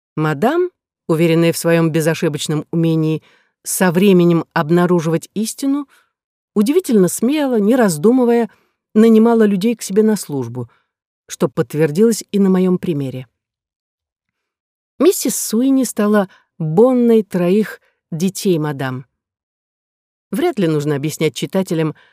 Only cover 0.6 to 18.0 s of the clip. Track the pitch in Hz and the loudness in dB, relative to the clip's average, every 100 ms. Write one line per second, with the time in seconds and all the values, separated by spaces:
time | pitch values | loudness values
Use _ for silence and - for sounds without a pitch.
0.6 | 359 - _ _ - 160 165 165 170 160 | -2 -6 _ _ -4 0 2 2 2 0
1.6 | 170 170 165 156 156 160 165 147 - 151 | 0 0 0 0 -2 -2 -4 -4 -6 -6
2.6 | - 170 165 160 156 156 - _ _ _ | -4 -2 0 0 -2 -4 -8 _ _ _
3.6 | - - 185 170 202 180 175 165 - - | -12 -2 0 2 4 4 4 2 0 -4
4.6 | 151 175 175 175 160 160 - - 220 - | 0 0 2 0 0 -4 -6 -8 -8 -6
5.6 | 277 277 285 _ _ _ _ _ _ 202 | -4 -4 -6 _ _ _ _ _ _ -2
6.6 | 214 320 370 220 180 - 226 302 277 240 | 0 0 2 2 2 0 -2 0 0 0
7.6 | 202 262 214 151 180 254 240 233 226 - | 2 2 2 2 2 2 2 0 -2 -8
8.6 | _ _ _ 214 226 220 226 233 208 196 | _ _ _ 2 6 6 4 4 2 0
9.6 | 214 233 - 196 214 208 - 143 117 120 | -2 -4 -4 0 0 0 -4 -8 -8 -10
10.6 | 120 _ _ _ _ _ _ - 165 - | -14 _ _ _ _ _ _ -6 -4 -4
11.6 | 156 147 156 151 226 220 - 202 196 185 | -6 -2 -2 2 2 0 -4 0 2 2
12.6 | 185 180 - 147 135 127 127 _ _ _ | 2 0 -2 -6 -6 -10 -16 _ _ _
13.6 | _ _ _ _ _ _ _ _ _ _ | _ _ _ _ _ _ _ _ _ _
14.6 | _ _ _ - 302 392 269 - - 214 | _ _ _ 0 0 2 -2 -6 -4 -2
15.6 | 269 269 247 - 208 208 190 _ _ - | 0 0 -2 -2 0 0 0 _ _ -8
16.6 | 156 160 247 254 240 226 - 185 175 202 | -2 2 4 4 4 2 2 -2 0 0
17.6 | 202 - _ _ | -2 -8 _ _